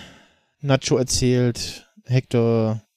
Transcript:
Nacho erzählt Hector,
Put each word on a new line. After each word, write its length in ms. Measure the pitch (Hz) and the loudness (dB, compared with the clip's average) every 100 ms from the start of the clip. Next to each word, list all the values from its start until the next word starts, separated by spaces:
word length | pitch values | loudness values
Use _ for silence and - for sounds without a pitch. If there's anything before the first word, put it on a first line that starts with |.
| - - _ _ _ _ | -20 -20 _ _ _ _
Nacho 380 | 139 135 - 151 | 0 0 2 0
erzählt 920 | 123 - 127 123 123 113 - - _ _ | 0 0 0 2 0 -2 -8 -14 _ _
Hector, 840 | - 127 - 120 117 113 110 110 _ | -2 -2 0 0 2 2 0 -4 _